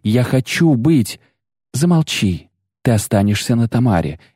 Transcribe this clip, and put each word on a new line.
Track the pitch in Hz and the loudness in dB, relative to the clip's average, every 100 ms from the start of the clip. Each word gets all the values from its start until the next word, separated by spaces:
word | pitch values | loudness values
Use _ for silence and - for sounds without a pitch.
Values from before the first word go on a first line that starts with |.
Я | 107 120 | -2 0
хочу | 120 131 - - 165 123 | 0 -2 -2 0 2 2
быть». | 143 147 101 - _ _ _ _ _ | 2 2 0 -8 _ _ _ _ _
«Замолчи. | 131 175 165 - - 101 82 - _ _ _ | -2 0 2 0 -2 -2 -4 -8 _ _ _
Ты | 127 | -2
останешься | 110 - 101 104 104 - 117 | 0 0 0 2 0 0 0
на | 117 | 0
Тамаре. | 127 123 87 76 73 _ | 0 2 0 -2 -8 _